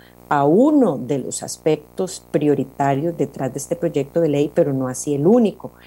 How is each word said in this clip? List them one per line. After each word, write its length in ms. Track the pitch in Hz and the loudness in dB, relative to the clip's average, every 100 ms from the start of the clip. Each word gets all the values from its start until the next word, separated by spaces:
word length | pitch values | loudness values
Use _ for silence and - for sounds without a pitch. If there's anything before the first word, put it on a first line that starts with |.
| - - - | -20 -20 -4
a 140 | 147 | 0
uno 540 | 143 180 285 302 214 131 | 4 4 4 4 2 0
de 180 | 123 139 | -4 -4
los 260 | 110 - | -4 -8
aspectos 800 | - - 156 156 - - 185 - - | -10 -4 -2 -2 -4 -8 -8 -8 -6
prioritarios 880 | 160 147 139 131 - 139 135 165 165 | -2 0 0 -2 -2 -2 0 -2 -4
detrás 340 | 143 - 135 | -6 -4 -8
de 100 | 143 | -8
este 160 | - 170 | -8 -4
proyecto 440 | 170 147 143 165 | -4 -4 -4 0
de 80 | 165 | 0
ley, 220 | 143 147 | 0 0
pero 220 | 175 143 | 0 0
no 120 | 135 127 | 0 -4
así 280 | 127 147 | -6 -4
el 120 | 143 156 | 0 4
único, 440 | 247 214 - - - | 4 4 -2 -12 -18